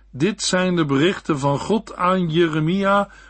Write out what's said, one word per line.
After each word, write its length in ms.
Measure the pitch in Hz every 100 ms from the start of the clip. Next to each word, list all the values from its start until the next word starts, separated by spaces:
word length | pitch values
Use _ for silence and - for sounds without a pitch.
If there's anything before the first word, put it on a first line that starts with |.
| -
"Dit 320 | 127 185 220
zijn 340 | - 185 185 175
de 80 |
berichten 540 | 151 135 175 - - 143
van 200 | 143 139
God 380 | - 214 - -
aan 320 | 180 185 175
Jeremia, 800 | 160 170 156 156 196 196 202 202 -